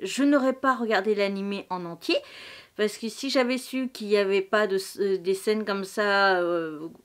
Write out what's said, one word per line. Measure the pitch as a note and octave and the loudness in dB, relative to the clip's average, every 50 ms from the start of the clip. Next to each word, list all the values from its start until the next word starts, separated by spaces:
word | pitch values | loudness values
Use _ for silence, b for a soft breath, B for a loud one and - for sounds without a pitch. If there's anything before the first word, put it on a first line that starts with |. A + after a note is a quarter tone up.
je | - F#3+ - B3 C#4 | -10 -6 -2 2 4
n'aurais | C#4+ D4 C#4 B3+ C4 B3+ | 4 4 4 4 2 0
pas | C4 - C4+ B3+ | 2 2 0 2
regardé | A3+ A#3+ G#3+ A3 F#3+ F#3+ A3 G#3 | 2 2 2 2 2 2 2 2
l'animé | G3+ G3+ G3 G3+ G3 G3 G3+ G3+ G3 - - | 2 2 0 0 -4 -4 -4 -4 -6 -6 -6
en | F#3 F3+ F3 | -8 -8 -8
entier. | E3+ E3+ - - - F4 C#5+ B B B B B B B B B B B | -8 -10 -8 -4 -2 -2 -2 B B B B B B B B B B B
Parce | - G#3+ G#3 G#3 - | -2 -2 -2 -2 -4
que | A#3 A3 | -8 -8
si | - - C4+ C4+ | -8 -6 -4 0
j'avais | B3 C4+ B3 A#3+ C4 | 2 2 2 2 0
su | B3+ - - B3+ C4 C4 B3+ | -2 -4 -6 -4 -4 -4 -4
qu'il | - - G#3+ G3+ | -6 -8 -2 2
n'y | G#3 G3+ | 2 4
avait | G3+ G3 G3 G3 | 4 4 2 0
pas | F#3+ - A3 G#3 G#3+ | 0 2 2 2 2
de, | F#3+ G3 F#3+ F#3+ - - - | 2 0 -2 -4 -4 -6 -2
euh, | G3+ G3 F#3+ | -2 0 0
des | F3+ E3+ F#3+ | 0 0 -2
scènes | F#3+ F#3+ - A3 G#3+ G#3+ G#3+ | -2 0 0 0 0 0 0
comme | G#3 G3 G3 F#3+ | -2 -4 -4 -4
ça, | G3 - A3 G#3 G3+ G3+ G3 G3 G3 F#3 | -6 -2 0 2 2 4 4 4 4 4
euh, | F3+ F3 E3+ F3 E3+ E3 D#3+ D#3 D3 D#3+ E3+ - - | 4 2 2 0 0 -2 -4 -8 -10 -12 -12 -14 -16